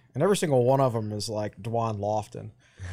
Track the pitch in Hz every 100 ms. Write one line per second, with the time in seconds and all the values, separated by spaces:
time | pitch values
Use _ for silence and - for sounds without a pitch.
0 | _ 131 185 196 165 131 120 135 131 113
1 | 107 104 104 107 104 - 113 117 113 104
2 | 101 107 101 107 107 - _ - 92